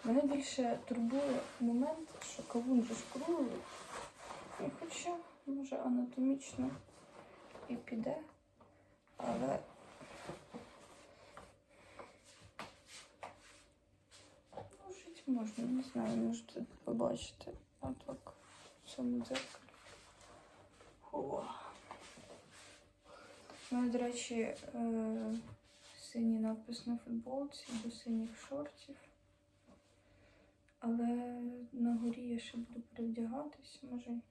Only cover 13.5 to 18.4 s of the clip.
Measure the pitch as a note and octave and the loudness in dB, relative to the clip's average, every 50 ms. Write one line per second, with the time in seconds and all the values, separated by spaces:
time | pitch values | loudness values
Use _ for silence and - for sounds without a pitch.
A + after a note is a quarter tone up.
13.5 | - - - - - _ _ _ - _ _ _ - - - - - - - - | -20 -20 -20 -20 -20 _ _ _ -20 _ _ _ -20 -20 -20 -20 -20 -20 -20 -16
14.5 | - - - - - - - F#4+ F#4 - - E4+ E4+ - - C#4+ B3+ A#3 A3 G#3+ | -12 -12 -12 -12 -14 -16 -12 -12 -12 -12 -12 -16 -16 -8 2 2 2 4 2 0
15.5 | - - A#3 B3 B3+ B3+ C4 B3+ - A#3+ A3 A3 A3+ A#3 A3+ A3+ A#3 A#3 A#3 - | -2 -2 0 2 2 2 0 0 0 0 2 4 4 4 4 4 2 0 -4 -8
16.5 | - - A#3+ - - - - - - A3+ - - - A#3+ - - - - - - | -6 -6 -6 -6 -8 -8 -4 -2 2 4 4 4 2 0 -4 -8 -10 -10 -10 -10
17.5 | - - - _ _ - - C4 B3+ - - - C4+ - - - - - | -10 -10 -14 _ _ -6 -4 -4 -4 -4 -6 -8 -8 -8 -10 -16 -16 -16